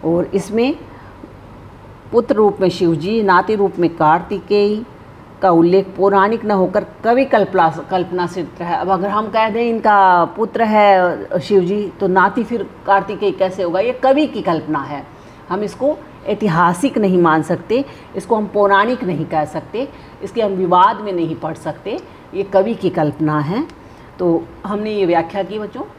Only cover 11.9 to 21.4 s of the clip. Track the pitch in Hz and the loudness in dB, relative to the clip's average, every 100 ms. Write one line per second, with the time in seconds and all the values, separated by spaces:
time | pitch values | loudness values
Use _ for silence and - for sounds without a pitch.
11.9 | - 196 185 190 202 226 233 190 - - | -4 0 2 2 0 -4 -4 -6 -10 0
12.9 | 196 190 196 202 - 185 - 175 175 226 | 0 0 -4 -4 -2 -4 -2 -4 -2 -2
13.9 | 247 262 269 302 220 185 160 147 151 135 | 0 2 2 0 -2 -2 -4 -2 -6 -6
14.9 | 143 139 - - - - 190 208 - 269 | -12 -14 -20 -20 -20 -10 -6 -6 -2 -2
15.9 | 311 - - - 147 208 160 175 180 277 | -2 -10 -14 -6 -2 0 2 2 2 -2
16.9 | - 196 180 170 156 151 175 - 226 277 | 0 2 4 4 2 0 -6 -2 -4 -4
17.9 | - - 196 - 220 208 208 202 196 214 | -12 -14 -14 -2 -2 0 0 2 4 2
18.9 | 254 180 151 156 156 151 160 - 214 277 | -2 -4 -4 -4 -4 -4 -6 -10 -8 -10
19.9 | - - - 196 233 214 190 185 180 196 | -12 -20 -16 -10 -4 -2 -2 2 4 4
20.9 | 220 208 180 160 160 | 2 -6 -4 -4 -6